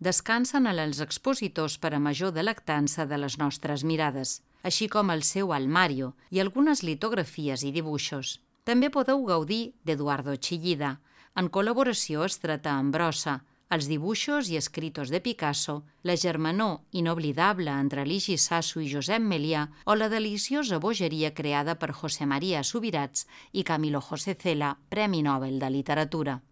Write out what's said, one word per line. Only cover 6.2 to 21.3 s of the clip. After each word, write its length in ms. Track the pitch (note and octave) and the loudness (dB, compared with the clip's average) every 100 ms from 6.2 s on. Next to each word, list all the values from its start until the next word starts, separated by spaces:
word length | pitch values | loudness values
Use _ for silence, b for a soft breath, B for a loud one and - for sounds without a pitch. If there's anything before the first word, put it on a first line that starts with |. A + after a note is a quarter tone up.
| b | b
i 100 | F#3 | 0
algunes 420 | G3 B3 D4+ C#4+ | 0 4 4 4
litografies 800 | E3+ D3+ A3 A3 D#3+ - D3 B2+ | 0 -2 0 0 -2 -2 -2 -2
i 80 | C#3 D#3 | -2 -2
dibuixos. 640 | D#3 D3 - C#3+ C3 - _ _ | -2 -2 -2 -6 -8 -10 _ _
També 260 | - A#3+ C#4+ | 0 4 4
podeu 340 | C#4+ C4 C#4 A#3 | 2 2 2 2
gaudir 460 | E3+ D#3 A3 A#3 - | 0 2 -2 -4 -6
d'Eduardo 520 | E3 D3 D3 C#3 C#3 C3+ | -2 -2 0 -2 -2 -4
Chillida, 600 | - F3 F3 D3+ C#3+ C3+ b b b - | -4 -2 0 0 0 -4 b b b -2
en 140 | F3 | 0
col·laboració 720 | F#3+ G#3+ A#3+ C4 G3+ - D3+ | 2 2 2 2 0 -2 0
estreta 540 | F#3 - E3 D3+ D3+ C#3 | -2 -2 -2 -2 0 0
amb 160 | C#3 D#3 | 2 2
Brossa, 460 | E3+ D3+ D#3+ C3+ b b b | 2 0 -2 -4 b b b
els 140 | F3+ C#3+ | 0 2
dibuixos 640 | D3+ E3+ A3 - D4 G#3+ | 0 0 -2 0 0 0
i 40 | D#3+ | -2
escritos 500 | - - D#3 D3 C3 | -2 -6 -6 -6 -2
de 100 | F3 | -2
Picasso, 600 | B3 A3 D3+ C#3+ - D3 b b | -2 -2 -2 0 -2 -6 b b
la 120 | F3+ F3 | 0 2
germanor 680 | F3+ D#3+ D#3+ F#3+ G#3+ E3 - | 2 2 0 2 0 -2 -4
inoblidable 840 | F#3 E3 E3+ D3+ C#3 F#3 F#3+ D#3 | 0 0 2 0 4 4 4 0
entre 320 | C#3 C#3 C#3 C#3 | 0 0 0 -2
Ligi 320 | G3 F#3+ E3 | -2 0 0
Sasso 420 | - E3+ D#3+ E3 | 2 2 0 -4
i 80 | D3+ | -4
Josep 320 | C#3+ C3+ A3+ | -2 0 0
Melià, 420 | A3 E3 D3+ D3+ D3 B - | 2 0 0 0 -2 B 0
o 100 | G#3+ | 2
la 160 | A3 | 2
deliciosa 640 | A3 G#3+ G#3 - C#4+ C4 E3+ | 0 -2 -2 -2 -2 0 0
bogeria 540 | F3+ G#3+ E3+ D#3 D#3 | 0 0 0 0 -2